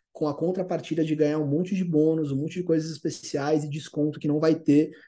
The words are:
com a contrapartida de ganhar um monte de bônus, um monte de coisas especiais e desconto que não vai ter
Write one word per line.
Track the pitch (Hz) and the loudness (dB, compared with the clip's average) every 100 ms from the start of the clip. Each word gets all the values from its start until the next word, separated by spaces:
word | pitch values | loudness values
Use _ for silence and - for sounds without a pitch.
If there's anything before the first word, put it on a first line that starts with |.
| _ | _
com | - 151 | -6 -4
a | 143 | -2
contrapartida | 165 185 180 165 - 165 160 | -2 -2 -2 -4 -2 0 0
de | 151 | 2
ganhar | 147 156 | 2 2
um | 147 | 0
monte | 143 180 190 | 0 0 0
de | |
bônus, | 180 151 156 160 147 | 0 4 4 2 0
um | 139 | -2
monte | 156 180 | -4 -4
de | |
coisas | 175 165 156 | 0 0 0
especiais | 156 160 - - 147 143 156 | -6 -8 -8 -6 -4 0 0
e | 151 | 0
desconto | 151 - - 151 147 | -6 -8 -2 -2 -2
que | 151 | -2
não | 147 | 0
vai | 160 156 | 0 0
ter | - 143 156 - | 4 4 4 -2